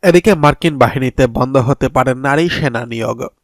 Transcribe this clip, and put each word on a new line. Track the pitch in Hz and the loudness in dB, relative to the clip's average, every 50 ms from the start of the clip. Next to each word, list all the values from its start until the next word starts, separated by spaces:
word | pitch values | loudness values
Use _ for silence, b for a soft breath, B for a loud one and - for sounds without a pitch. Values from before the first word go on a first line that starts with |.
এদিকে | - 185 170 175 - 220 202 | 2 4 4 4 4 4 2
মার্কিন | 156 147 147 147 - - 165 151 | 4 2 0 0 2 -2 -2 2
বাহিনীতে | 131 123 117 - 139 131 127 - - 135 | 2 0 0 2 -2 -4 -2 0 0 0
বন্ধ | 120 117 139 127 131 135 | 0 2 -2 -4 0 0
হতে | 139 120 123 139 - - 127 | 0 0 0 -2 -2 -2 -2
পারে | - 131 127 131 127 | 0 0 0 0 -2
নারী | 127 131 139 139 151 170 175 | -2 -2 -2 0 0 0 -2
সেনা | 170 - - 139 117 117 123 | -2 -2 -4 -4 -4 -4 -8
নিয়োগ। | 120 117 117 113 117 120 117 135 - _ _ | -8 -8 -6 -4 -6 -6 -6 -10 -12 _ _